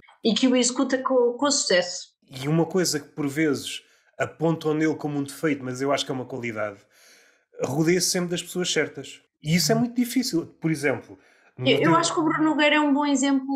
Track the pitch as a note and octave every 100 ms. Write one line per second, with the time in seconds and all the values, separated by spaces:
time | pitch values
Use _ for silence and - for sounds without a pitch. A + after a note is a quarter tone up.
0 | - _ A3+ - C4 B3+ A#3+ - C4+ C4
1 | C4 C4 A#3+ A#3+ C#4+ C#4+ - F3+ F3+ -
2 | - _ _ C3 C#3 D#3+ D#3+ F#3 E3 D3+
3 | - - C#3+ C#3 D#3 B2+ - - - _
4 | _ - B2 - D#3+ D#3+ D#3 D3+ D#3 D#3
5 | D3+ C#3+ C#3 - D#3+ C#3 B2+ B2+ C#3 C#3
6 | - C3 B2+ C3 A#2+ A2 G#2+ G2+ _ _
7 | - _ _ _ _ - A#2 C#3 D#3+ F3+
8 | F3 F#3 F3 E3+ - F3+ F3+ D#3+ C#3+ -
9 | C3 - _ _ D3+ F3 - A3+ A#3+ -
10 | A#3+ C4 - E3 C3+ _ D#3+ D3+ C#3+ A#2+
11 | - G2 _ _ _ - B2+ A3+ D#4+ E4
12 | E4 - D#4+ D4+ D#4 C#4+ D4 D4+ D4 C#4
13 | D4 C#4 C#4 C4+ C4+